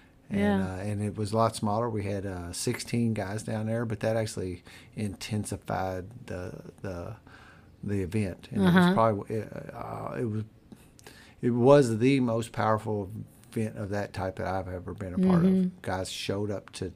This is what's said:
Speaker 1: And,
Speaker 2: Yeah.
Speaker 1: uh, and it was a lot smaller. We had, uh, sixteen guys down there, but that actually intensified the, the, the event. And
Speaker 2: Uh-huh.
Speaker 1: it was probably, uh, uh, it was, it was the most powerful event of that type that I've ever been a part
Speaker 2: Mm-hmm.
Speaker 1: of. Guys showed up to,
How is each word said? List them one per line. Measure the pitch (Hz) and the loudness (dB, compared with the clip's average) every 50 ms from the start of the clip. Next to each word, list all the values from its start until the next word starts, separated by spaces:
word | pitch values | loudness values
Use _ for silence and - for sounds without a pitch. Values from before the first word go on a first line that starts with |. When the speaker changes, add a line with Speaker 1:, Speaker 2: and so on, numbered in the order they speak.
| - - - _ - - | -20 -20 -20 _ -10 -4
Speaker 1:
And, | 101 101 | 0 2
Speaker 2:
Yeah. | 104 104 101 95 95 | 2 4 2 2 0
Speaker 1:
uh, | 92 92 92 | -2 -4 -4
and | 98 104 104 101 | -4 -2 -2 -2
it | 104 104 98 | -2 -2 -2
was | 107 107 98 | -2 -2 0
a | 107 | 2
lot | 113 113 113 - | 4 4 4 2
smaller. | - 117 104 104 110 120 120 | 0 0 0 0 0 0 0
We | 110 104 92 | -2 -2 -4
had, | 98 101 98 95 | -4 -4 -4 -4
uh, | 98 92 90 87 98 | -6 -6 -8 -8 -8
sixteen | 98 - - 123 120 - - - - 120 117 117 107 | -8 -4 -2 -2 -2 -4 -4 -2 0 2 2 2 2
guys | 101 95 95 104 110 - | 0 -2 -4 -6 -6 -4
down | - 113 107 110 | -4 -4 -2 -2
there, | 110 113 117 120 | -2 -2 -2 -2
but | 110 110 - | -2 -2 -2
that | - 110 110 | 0 0 2
actually | 113 110 107 - - 95 92 87 - - - - - - - - | 0 0 -2 -4 -6 -6 -6 -6 -8 -12 -18 -20 -20 -20 -14 -8
intensified | - 107 101 92 - - - 107 107 98 - 104 92 - - 104 92 95 95 92 92 90 104 - - - | -6 -6 -4 -6 -8 -6 -4 -4 -4 -2 -4 -6 -6 -4 -4 -2 -2 -2 -2 -4 -6 -8 -10 -14 -16 -12
the, | - 95 90 90 - - - - - - - | -10 -10 -8 -8 -10 -10 -12 -14 -16 -16 -12
the, | - 98 90 85 87 101 113 - - - - - - - - - - - - - | -10 -8 -8 -8 -8 -10 -12 -14 -16 -20 -20 -20 -20 -20 -20 -20 -20 -20 -18 -10
the | - 101 104 98 | -6 -4 -2 -2
event. | 92 82 98 107 101 92 - - - - | -2 0 0 0 0 -2 -4 -8 -12 -4
And | 120 202 190 | 0 4 4
Speaker 2:
Uh-huh. | 180 175 185 | 6 8 8
Speaker 1:
it | 180 | 8
was | 180 185 | 6 6
probably, | 117 113 113 107 98 - - 113 110 | 6 4 4 4 0 -2 -4 -4 -4
uh, | 101 - - - - - - | -4 -6 -10 -12 -12 -12 -12
uh, | 117 113 110 113 110 - - - 131 | -12 -10 -10 -8 -8 -8 -6 -4 -4
it | 127 110 | -4 -2
was, | 104 110 107 - - - - - - - - - - - - - - - - - - - | -2 -4 -6 -6 -12 -20 -20 -20 -20 -20 -20 -20 -20 -20 -20 -20 -20 -20 -20 -20 -10 -4
it | - 123 | -2 0
was | 120 123 117 135 143 143 135 113 113 107 | 2 6 8 10 10 10 8 6 4 4
the | 120 131 139 135 | 4 4 6 4
most | 127 117 113 117 113 - | 4 2 0 0 -2 -4
powerful | - 113 107 110 110 107 113 110 107 104 98 98 110 107 107 - - - - - - | -2 0 2 2 2 2 0 -2 -4 -4 -4 -6 -8 -12 -12 -14 -16 -20 -20 -8 -4
event | 117 110 107 110 | -4 -4 -4 -4
of | 113 107 95 | -8 -6 -4
that | 104 101 101 - - | -4 -4 -4 -4 -4
type | 98 98 95 92 | -4 -4 -4 -4
that | - 92 | -4 -4
I've | 90 95 95 92 | -4 -2 -4 -4
ever | 92 92 90 90 92 - | -6 -8 -8 -8 -10 -10
been | - 95 92 87 | -8 -8 -4 0
a | |
part | 190 185 190 185 170 170 | 2 4 4 6 6 6
Speaker 2:
Mm-hmm. | 190 190 190 | 6 4 4
Speaker 1:
of. | 185 185 180 - | 2 0 -2 -6
Guys | - - 95 95 95 - | -6 -4 -4 -4 -4 -6
showed | - - - - 98 101 104 104 | -8 -6 -4 -4 -2 -2 -2 -4
up | 98 95 - - - | -4 -6 -8 -12 -10
to, | - 95 90 - | -8 -8 -8 -8